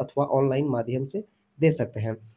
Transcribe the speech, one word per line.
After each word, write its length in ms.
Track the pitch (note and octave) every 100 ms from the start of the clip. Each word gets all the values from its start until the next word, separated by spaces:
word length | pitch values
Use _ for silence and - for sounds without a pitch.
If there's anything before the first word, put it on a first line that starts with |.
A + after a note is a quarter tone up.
अथवा 240 | B2+ C#3
online 440 | C#3+ D3 C#3 C3 D3
माध्यम 380 | A#2+ A#2 B2+ C3+
से 180 | G3+ G#3+ _ _ -
दे 100 | D#3+
सकते 280 | D#3 A2+ A2
हैं। 160 | A2 G#2+ -